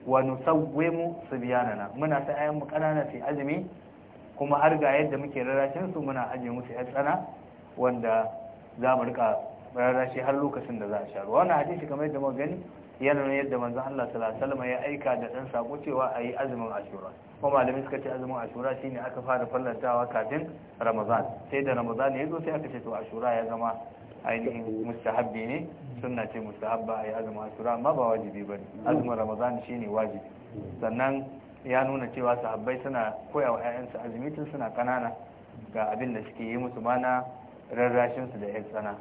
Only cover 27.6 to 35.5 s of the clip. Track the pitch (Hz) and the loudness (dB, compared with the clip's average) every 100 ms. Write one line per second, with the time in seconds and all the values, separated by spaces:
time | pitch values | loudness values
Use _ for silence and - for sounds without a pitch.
27.6 | 117 117 135 151 117 110 104 104 101 101 | 0 2 2 4 4 4 0 -6 -6 -8
28.6 | - 104 104 104 123 113 107 107 123 120 | -8 -2 2 2 2 0 0 2 0 0
29.6 | - 123 107 107 110 101 - - - 107 | -6 -6 0 0 0 -2 -12 -16 -14 -12
30.6 | - - 113 117 135 135 135 - - - | -10 -4 -2 2 2 0 -4 -12 -18 -14
31.6 | 135 127 135 135 120 123 123 120 117 110 | 2 4 4 0 -4 0 2 2 0 -2
32.6 | 113 127 139 127 110 - - 151 131 113 | -2 -4 -2 -2 -2 -4 -4 0 2 2
33.6 | 117 120 123 120 120 113 143 151 147 143 | -2 -4 -6 -8 -8 -6 -6 -6 -6 -4
34.6 | 113 120 123 127 117 - - - - | -4 0 0 0 -2 -6 -14 -20 -18